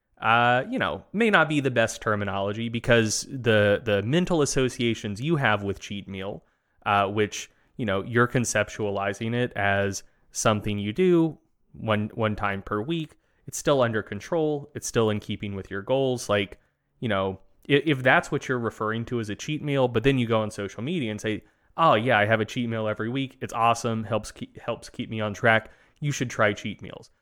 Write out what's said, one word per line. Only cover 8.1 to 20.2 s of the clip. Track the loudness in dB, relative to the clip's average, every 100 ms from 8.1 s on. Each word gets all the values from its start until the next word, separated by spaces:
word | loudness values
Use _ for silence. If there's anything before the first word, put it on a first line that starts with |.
| 2 2
conceptualizing | 2 0 0 -2 -4 -4 -2 -4 -4 -4
it | -2 -2
as | -2 0 2 0 -4 -10 _ _
something | -2 2 2 0 -4
you | -2
do | 2 4 4 2 -2 _ _ _
one, | -8 -2 0 -2
one | -2 -2 0
time | -4 -4
per | -4 -4
week. | -2 -6 -6 _ _ _ -14
It's | -4
still | 0 2
under | 2 0
control. | -4 -10 -4 -2 0 -2 -6 -12
It's | -2
still | 2 2
in | 0
keeping | -4 -8 -8 -8
with | -8
your | -8
goals. | -2 0 2 0 0
Like, | 0 0 -6 _ _ _ _
you | -2
know, | 0 0 -4 -14 _ 2
i-, | 2
if | 4 2
that's | 4 4 2
what | -4 -2
you're | -2
referring | -4 -2 -2 -2 -4
to | -4
as | -4
a |
cheat | -8 -6 -6
meal, | -2 2 2
but | 2
then | 2
you | 2